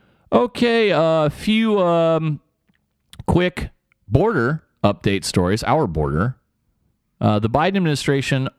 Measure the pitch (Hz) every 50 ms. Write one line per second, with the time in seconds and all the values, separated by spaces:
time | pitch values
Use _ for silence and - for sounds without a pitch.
0 | _ _ _ _ _ - - 233 247 240 - - 240 240 233 226 220 202 165 147
1 | 165 160 160 160 151 151 - - - 202 220 220 226 220 208 202 180 170 170 165
2 | 165 165 165 156 160 156 147 - _ _ _ _ _ _ _ _ _ _ _ _
3 | _ _ - - - - - 175 180 180 - - - - - _ _ _ _ _
4 | _ - 104 139 196 226 220 135 117 131 156 160 _ _ _ _ - 101 101 -
5 | - 104 98 95 - - - 95 87 90 104 110 - - 135 160 139 92 76 78
6 | 73 69 71 80 101 127 127 _ _ _ _ _ _ _ _ _ _ _ _ _
7 | _ _ _ - 120 110 107 104 110 110 120 143 165 190 190 196 175 156 143 -
8 | - 143 139 139 127 - - 131 131 - _